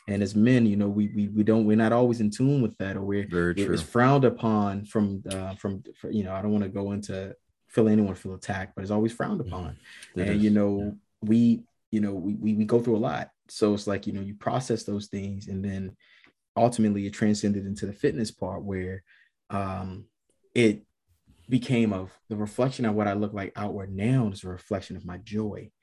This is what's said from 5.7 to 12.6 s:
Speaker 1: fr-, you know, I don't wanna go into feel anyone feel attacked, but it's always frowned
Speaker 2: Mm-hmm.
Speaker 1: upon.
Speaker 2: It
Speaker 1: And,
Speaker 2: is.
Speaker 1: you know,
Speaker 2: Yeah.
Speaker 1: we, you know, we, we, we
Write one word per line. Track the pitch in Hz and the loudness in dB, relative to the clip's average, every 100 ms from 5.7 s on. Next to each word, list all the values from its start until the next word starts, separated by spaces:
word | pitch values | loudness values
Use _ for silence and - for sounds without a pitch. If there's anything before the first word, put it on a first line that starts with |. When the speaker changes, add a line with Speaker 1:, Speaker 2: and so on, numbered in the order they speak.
| 98 - - | -6 -10 -14
Speaker 1:
fr-, | - | -6
you | - | -4
know, | 98 | -4
I | 98 | -4
don't | 104 | 0
wanna | 104 98 | 0 0
go | 101 101 | -4 -4
into | 101 104 95 95 - _ _ _ | -4 -6 -8 -8 -12 _ _ _
feel | - 110 | 2 4
anyone | 107 101 92 | 4 2 -2
feel | 95 | -10
attacked, | 92 - 95 95 | -10 -8 -6 -8
but | - | -8
it's | 98 | -4
always | 107 113 | 0 0
frowned | - - 185 | -2 -4 -4
Speaker 2:
Mm-hmm. | 87 | -6
Speaker 1:
upon. | 90 85 - - - - 90 | -8 -8 -12 -18 -20 -10 -4
Speaker 2:
It | |
Speaker 1:
And, | 98 104 | 0 2
Speaker 2:
is. | |
Speaker 1:
you | 104 | 4
know, | 104 101 101 | 4 2 0
Speaker 2:
Yeah. | 101 - _ _ | -4 -8 _ _
Speaker 1:
we, | 107 117 117 113 - _ _ | 2 4 6 4 -2 _ _
you | 107 | -2
know, | 104 | -2
we, | 98 90 | -2 -4
we, | 107 107 | -2 0
we | 107 | 0